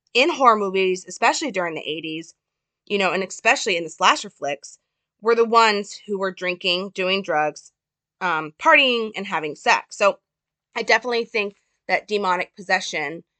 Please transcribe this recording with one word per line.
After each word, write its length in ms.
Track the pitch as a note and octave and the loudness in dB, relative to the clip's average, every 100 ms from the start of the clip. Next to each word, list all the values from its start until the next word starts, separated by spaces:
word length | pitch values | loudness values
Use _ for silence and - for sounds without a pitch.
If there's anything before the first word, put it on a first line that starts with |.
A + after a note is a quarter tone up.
| _ | _
in 160 | A#3 D4+ | 2 2
horror 280 | D4 B3+ A3 | 4 6 6
movies, 480 | G3 F#3+ F#3+ F#3 - | 2 0 0 -2 -6
especially 440 | - A#3 D4+ C#4+ | 0 0 0 -4
during 220 | F#3+ F3 | -4 -4
the 160 | D#3 - | -6 -8
eighties, 460 | D#3 D#3+ D#3 E3 _ _ _ _ _ - | -10 -8 -12 -14 _ _ _ _ _ -6
you 120 | G3+ | -2
know, 140 | F#3 | 0
and 120 | E3+ | -2
especially 540 | F#3+ - A3+ C4+ A#3 E3+ | -6 -4 0 0 0 -2
in 60 | |
the 60 | E3 | -4
slasher 400 | - F#3 C#4+ G#3 | 0 2 2 -2
flicks, 500 | - C#3+ C#3+ - - _ _ _ _ | -8 -6 -6 -10 -20 _ _ _ _
were 140 | G#3+ A#3 | 0 2
the 100 | A3+ | 4
ones 540 | A#3 A3+ G3+ G3+ - - | 6 4 2 -4 -12 -8
who 140 | G3+ | -4
were 120 | F#3+ | -4
drinking, 580 | F#3 F3+ F3+ F#3+ F3+ G3 | -4 -6 -4 -2 -2 -4
doing 340 | G3 F#3 G3 | -6 -2 -2
drugs, 480 | F#3 D#3 D3+ D3 - _ _ _ _ - | -2 -2 -2 -4 -20 _ _ _ _ -8
um, 320 | F3+ D#3+ D#3 - | -4 -4 -6 -4
partying, 520 | D#4+ D4+ C4+ A#3 A3 G3+ | 4 4 4 0 -4 -8
and 100 | G3 | -6
having 300 | E3+ D3+ C#3+ | -4 -6 -4
sex. 420 | B3 E3 - - | 0 0 0 0
So 220 | G3+ - _ _ _ _ _ A#3+ | 0 0 _ _ _ _ _ -8
I 80 | |
definitely 420 | A#3 A3+ B3 A#3 A3+ | 0 0 2 -6 -4
think 300 | A3+ G3+ - _ _ - | -4 -6 -8 _ _ -4
that 200 | F#3 - | -4 -2
demonic 480 | G#3 G3 F3+ - - | -4 -2 -2 -4 -10
possession 680 | F#3 F#3+ - E3+ D3 E3+ - _ | -2 -2 -2 -6 -6 -8 -16 _